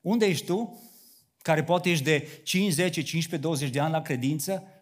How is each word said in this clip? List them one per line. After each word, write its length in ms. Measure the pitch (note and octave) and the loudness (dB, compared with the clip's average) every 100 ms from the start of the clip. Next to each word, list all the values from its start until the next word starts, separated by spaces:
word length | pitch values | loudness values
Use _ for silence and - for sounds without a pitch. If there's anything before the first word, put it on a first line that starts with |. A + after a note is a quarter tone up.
Unde 260 | E3 A#3 G#3+ | 0 2 4
ești 180 | D3+ | 2
tu, 380 | - F3 A#3 - - - - - _ _ | 0 -2 -2 -10 -20 -20 -20 -20 _ _
care 260 | - D#3 | 0 2
poate 260 | D#3 F3 F3 | 4 2 2
ești 140 | E3+ | 0
de 360 | C3+ D3+ - - | 2 2 0 -14
cinci, 280 | - F#3 G3+ | -2 0 2
zece, 280 | D3+ F3+ E3 | 2 0 0
cincisprezece, 360 | D3+ E3 E3 E3+ | -4 -4 -2 -2
douăzeci 340 | D3+ D3+ C#3+ | -2 -2 -2
de 100 | B2 | 0
ani 120 | D3+ | 0
la 100 | D#3+ | 0
credință? 600 | D#3 C3 B2+ D3+ E3 F#3+ F#3+ - | -2 -2 0 -2 -2 -6 -6 -20